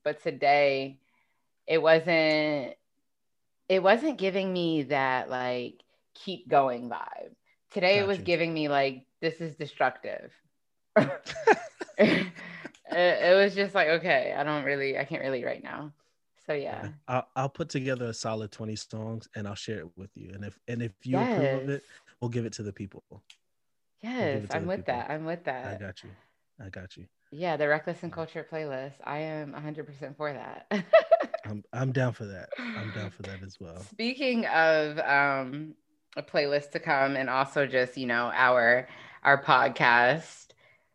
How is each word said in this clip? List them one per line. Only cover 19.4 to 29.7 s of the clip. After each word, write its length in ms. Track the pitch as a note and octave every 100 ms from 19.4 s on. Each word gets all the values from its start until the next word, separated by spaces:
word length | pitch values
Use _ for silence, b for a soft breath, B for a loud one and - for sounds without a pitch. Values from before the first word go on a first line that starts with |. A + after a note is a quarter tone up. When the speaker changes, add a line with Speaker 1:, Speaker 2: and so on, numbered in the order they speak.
| G2+
Speaker 2:
I'll 60 |
share 260 | G2+ - G#2+
it 160 | E2 F2+
with 140 | G2
you. 160 | - F#2
And 100 | F#2+
if, 140 | G2+ - -
and 140 | A#2
if 100 | A#2 -
you 180 | B2+ C3
approve 300 | B3 G3+ C#3
of 160 | C3 C3+
it, 140 | C#3
Speaker 1:
Yes. 0 | - b b b
Speaker 2:
we'll 100 | A#2+
give 140 | A#2+ A2+
it 60 |
to 80 | -
the 100 | G#2
people. 300 | G2 G2 - _ G#2 _ - _ _ _ _ _ _ A3 B3+
I'll 80 | F3
give 140 | C3
Speaker 1:
Yes, 20 |
Speaker 2:
it 60 | G2+
to 80 | D#3
Speaker 1:
I'm 80 | E3+
Speaker 2:
the 20 |
Speaker 1:
with 160 | F#3+
Speaker 2:
people. 20 | F3+
Speaker 1:
that. 240 | B2 A#2
I'm 140 | D3+
with 200 | D#3+ F3 E3 C3
Speaker 2:
I 120 | B2+
Speaker 1:
that. 20 | G2
Speaker 2:
got 260 | G2 G2
you. 120 | - F#2+ _ _ _ -
I 80 | F#2+
got 260 | F#2+ F#2 -
you. 100 | F#2+ _ _
Speaker 1:
Yeah, 260 | D3 F3 D3+
the 120 | D3
Reckless 340 | D3+ E3 E3+
and 100 | E3+
Speaker 2:
Yeah. 0 |
Speaker 1:
Culture 340 | E3 D#3+ E3 D#3
playlist. 440 | D#3+ D3+ C3 C#3 C3+
I 140 | - D3
am 360 | D#3 D#3 D3
a 60 | C#3
hundred 260 | D3+